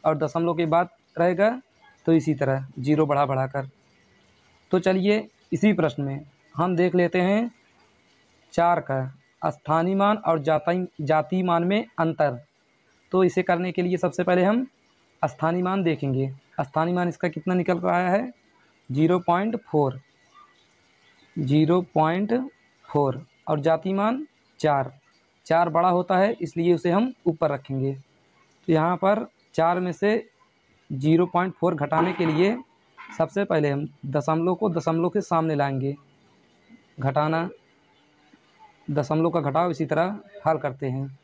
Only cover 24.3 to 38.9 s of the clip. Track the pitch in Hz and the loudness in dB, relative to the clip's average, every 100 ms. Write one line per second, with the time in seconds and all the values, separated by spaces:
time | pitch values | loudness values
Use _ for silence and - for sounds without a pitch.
24.3 | _ _ _ 156 143 131 - _ _ _ | _ _ _ 0 0 -2 -10 _ _ _
25.3 | _ - 165 175 160 180 180 180 185 196 | _ 0 2 2 2 2 2 2 2 2
26.3 | 233 170 170 170 170 175 175 247 - - | 0 -6 -2 2 2 2 2 0 -2 -4
27.3 | 156 156 139 139 135 135 139 - _ _ | 0 -2 -2 -6 -4 -4 -6 -14 _ _
28.3 | _ _ _ - 160 165 180 196 208 240 | _ _ _ 0 2 2 0 0 0 -2
29.3 | _ _ - 165 208 180 165 202 220 220 | _ _ 0 0 0 -2 -2 0 0 -4
30.3 | _ _ _ _ _ _ 131 147 165 180 | _ _ _ _ _ _ -4 2 4 4
31.3 | 180 185 - 175 165 143 160 170 175 165 | 0 -2 -2 -2 0 -2 0 0 0 0
32.3 | 156 190 247 - _ _ _ - - 160 | 2 2 0 -8 _ _ _ -20 -4 -4
33.3 | 196 202 165 147 139 151 - 139 147 143 | -2 0 0 0 -2 -6 -10 -6 -4 0
34.3 | 160 170 175 214 165 165 165 175 208 - | 0 0 0 -2 -2 -2 0 0 -2 -2
35.3 | 165 160 147 139 135 139 143 _ _ _ | 0 0 0 -2 -2 -4 -8 _ _ _
36.3 | _ _ _ _ - _ - 135 135 151 | _ _ _ _ -20 _ -6 -2 0 0
37.3 | 160 175 - _ _ _ _ _ _ _ | -2 -4 -10 _ _ _ _ _ _ _
38.3 | _ _ _ - _ - | _ _ _ -20 _ -8